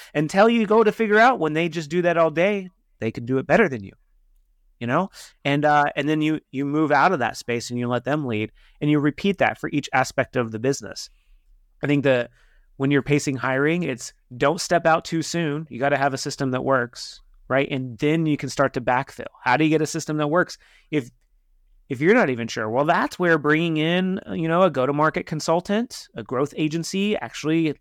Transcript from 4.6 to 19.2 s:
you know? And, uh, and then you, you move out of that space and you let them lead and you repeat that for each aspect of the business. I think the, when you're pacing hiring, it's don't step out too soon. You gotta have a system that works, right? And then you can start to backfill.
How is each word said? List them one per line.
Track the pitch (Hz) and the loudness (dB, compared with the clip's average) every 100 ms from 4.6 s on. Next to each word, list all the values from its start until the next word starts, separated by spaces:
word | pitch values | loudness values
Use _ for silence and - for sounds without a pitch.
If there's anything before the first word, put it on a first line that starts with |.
| _ _ | _ _
you | 117 | -2
know? | 143 190 - - _ | -2 -2 -8 -20 _
And, | 143 143 147 | -2 0 4
uh, | 147 143 151 | 4 2 0
and | 143 | -2
then | 156 | 0
you, | 151 156 - | 0 -2 -6
you | 135 | -6
move | 143 151 151 | -2 0 2
out | 143 175 | 4 4
of | 170 | 2
that | 113 - | -2 -4
space | - 120 - | -6 -6 -4
and | 120 | -6
you | 120 | -2
let | 123 127 | -2 -2
them | 151 131 | -4 -2
lead | 107 107 _ _ _ | -4 -4 _ _ _
and | 147 | 0
you | 151 | 2
repeat | 147 - 196 190 | 0 0 -2 2
that | 117 113 | 0 0
for | 156 | -6
each | 147 - | -6 -2
aspect | 135 127 - 127 131 | -2 0 -2 -2 -2
of | 113 | -4
the | 110 | -2
business. | 131 139 104 - - _ _ _ _ _ _ _ | -2 -2 -8 -14 -18 _ _ _ _ _ _ _
I | 143 | -2
think | 143 | 0
the, | 135 127 117 _ _ _ _ - | 2 0 -2 _ _ _ _ -4
when | 139 | 0
you're | 143 | 2
pacing | 139 147 151 131 | 2 0 0 -4
hiring, | 131 131 147 175 | -2 0 0 0
it's | 156 120 - - _ 123 | -4 -6 -12 -18 _ -2
don't | 139 180 | 0 0
step | - 170 165 | 0 0 2
out | 165 | 0
too | - 165 | 0 -6
soon. | 151 170 156 147 160 | -4 -4 -2 -4 -8
You | 117 | -4
gotta | 139 139 | -2 2
have | 139 | 0
a | 135 | -2
system | 147 - 131 | -6 -4 -4
that | 127 | -2
works, | 131 131 120 - - - _ - - | 0 0 -2 -8 -18 -18 _ -18 -2
right? | 131 - | 0 0
And | 135 131 113 | -4 -6 -2
then | 147 165 160 | 0 2 0
you | 139 | -2
can | 135 | -2
start | - 135 131 | 0 0 0
to | |
backfill. | 123 123 - - | 0 0 -2 -10